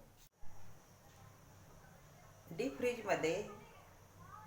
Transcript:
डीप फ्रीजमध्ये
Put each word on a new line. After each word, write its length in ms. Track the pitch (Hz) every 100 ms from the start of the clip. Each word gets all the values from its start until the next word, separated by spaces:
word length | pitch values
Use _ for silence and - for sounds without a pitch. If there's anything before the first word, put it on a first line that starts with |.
| - - - _ - - - - - - - - - - - - - - - - - - - - -
डीप 260 | 165 269 -
फ्रीजमध्ये 640 | 247 233 208 165 160 185 214 - - - - - - - - -